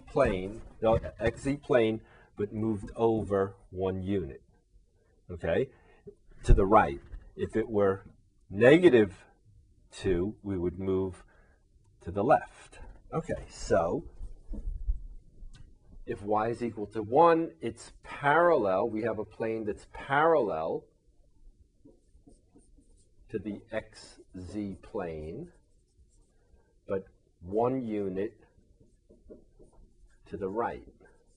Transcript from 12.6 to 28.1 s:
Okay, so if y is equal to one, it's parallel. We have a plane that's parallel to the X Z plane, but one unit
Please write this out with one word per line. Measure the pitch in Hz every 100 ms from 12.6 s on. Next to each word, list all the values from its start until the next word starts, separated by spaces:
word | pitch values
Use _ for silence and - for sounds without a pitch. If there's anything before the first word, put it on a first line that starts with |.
| - - - - -
Okay, | 151 - - -
so | - - 104 85 107 - - - - - - - - - - - - - - - - - - - - -
if | 104
y | 101 107 113
is | 113
equal | 120 104 101
to | 113
one, | 104 135 170 165 165 -
it's | 117 120 - -
parallel. | - - 143 151 175 156 101 92 113
We | 107
have | 113 104
a |
plane | 104 - 113 113
that's | 104 98 -
parallel | - - 139 160 160 107 80 82 160 - _ _ _ _ _ - - _ _ - _ _ - - - _ _ _ - _ _ _ _ -
to | 110
the | 104 101 -
X | 110 - - - - - 90
Z | 90 104 104 92
plane, | - 110 87 80 78 104 175 - _ _ _ _ _ _ _ _ _ - _ _ -
but | 98 - _ _ _
one | 85 104 120 131 117
unit | 104 98